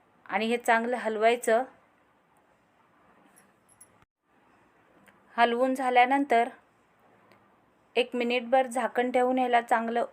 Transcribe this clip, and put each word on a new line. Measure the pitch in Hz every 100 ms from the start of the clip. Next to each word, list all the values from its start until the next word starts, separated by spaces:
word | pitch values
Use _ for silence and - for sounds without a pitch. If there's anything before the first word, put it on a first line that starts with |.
| _ _ -
आणि | 196 220
हे | 240
चांगलं | 240 226 233 247
हलवायचं. | 214 214 226 240 240 226 262 - _ _ _ _ _ _ _ _ _ _ _ _ _ _ _ _ _ _ _ _ _ _ _ _ _ _ _ _ _ _ _ _ _ _ _ -
हलवून | 233 233 262 262
झाल्यानंतर | 254 247 247 277 277 233 233 - _ _ _ _ _ _ _ _ _ _ _ _ _ -
एक | 240
मिनिटभर | 247 240 247 233 262 262
झाकण | 247 226 240 247
ठेवून | 247 247 254
ह्याला | 247 240
चांगलं | 233 233 226 233 -